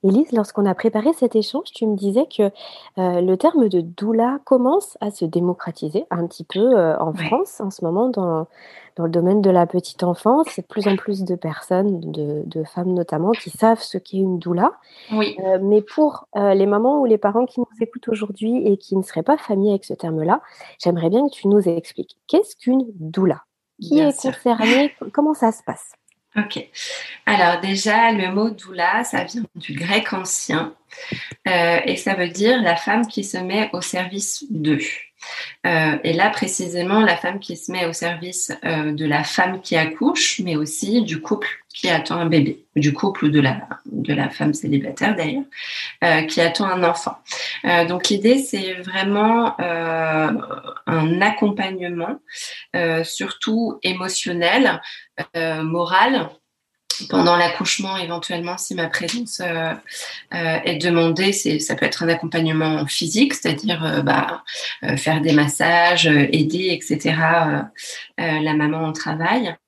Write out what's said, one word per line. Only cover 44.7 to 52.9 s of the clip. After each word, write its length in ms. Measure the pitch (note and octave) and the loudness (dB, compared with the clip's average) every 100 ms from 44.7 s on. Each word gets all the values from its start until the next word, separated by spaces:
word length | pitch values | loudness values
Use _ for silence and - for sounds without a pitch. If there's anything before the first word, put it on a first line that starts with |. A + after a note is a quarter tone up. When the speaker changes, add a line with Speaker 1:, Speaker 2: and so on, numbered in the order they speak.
| C#3+ - - G3 | -2 -2 -2 -2
Speaker 2:
d'ailleurs, 300 | G3 D#3 C4+ C#4 - - - - - | 0 -2 -4 -8 -12 -12 -10 -12 0
euh, 200 | F3 D#3 | 2 2
qui 180 | D#3 - | 2 2
attend 240 | E3+ E3+ | 2 2
un 180 | G3 F#3 | -2 2
enfant. 340 | E3+ E3+ - - - - - - | 2 0 -6 -10 -12 -10 -8 -4
Euh, 200 | - F3 E3 | 2 4 4
donc 220 | F3+ - | 0 0
l'idée, 300 | G3+ G#3+ C4+ | 2 4 4
c'est 340 | C4+ G3 F#3 | 2 -4 -4
vraiment, 800 | F3+ F3+ F#3+ G3 G3+ G#3+ A#3 A3+ - | -8 -6 -2 0 2 4 4 2 -2
euh, 720 | F3 E3 E3 D#3+ D#3+ D#3 D#3 - - - - - - | -4 -2 -2 -2 0 0 0 -2 -6 -12 -12 -10 -2
un 340 | E3 D#3 F3+ | 0 2 2
accompagnement, 960 | G3+ A3 G#3 G3+ F#3+ F#3+ F3 F3 F3 C4+ - - - - - | 2 2 0 0 -4 -6 -6 -6 -6 -8 -12 -14 -14 -14 -6
euh, 300 | F3 E3 | -2 0